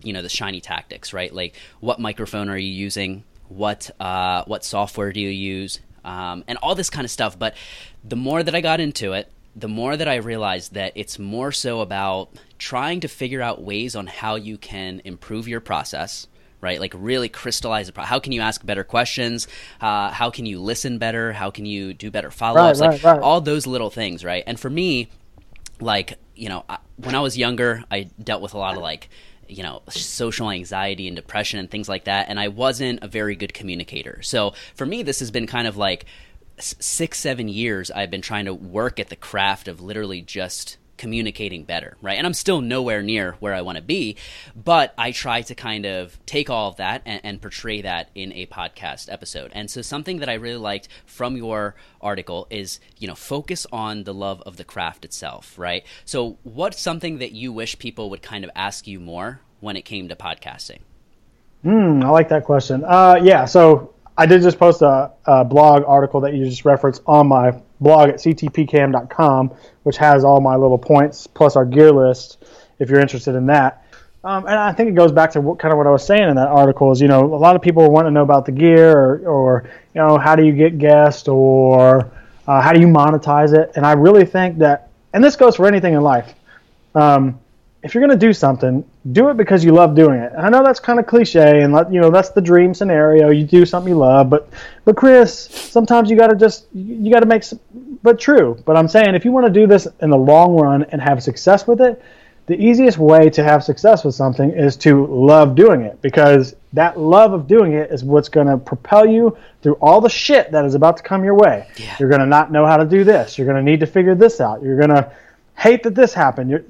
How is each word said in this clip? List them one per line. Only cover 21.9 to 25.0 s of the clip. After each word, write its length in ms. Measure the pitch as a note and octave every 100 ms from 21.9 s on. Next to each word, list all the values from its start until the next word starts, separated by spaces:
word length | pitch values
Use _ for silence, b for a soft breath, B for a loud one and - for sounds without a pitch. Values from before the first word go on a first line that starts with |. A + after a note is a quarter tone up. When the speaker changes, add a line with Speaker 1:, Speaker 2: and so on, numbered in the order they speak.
Speaker 1:
do 160 | F#2 G#2
better 200 | G#2 D2
follow-ups? 500 | - A#2 D#3 E3+ C#3
Speaker 2:
Right, 100 | D#3+
Speaker 1:
Like 120 | C#3+
Speaker 2:
right, 100 | D#3+
right. 80 | D3+
Speaker 1:
all 180 | C3+ E3+
those 260 | D3 D3+ C3
little 220 | B2+ A2
things, 360 | - G#2 E2+
right? 200 | F2 F2+ -
And 140 | A#2
for 80 | C3
me, 400 | D#3 F#3 C3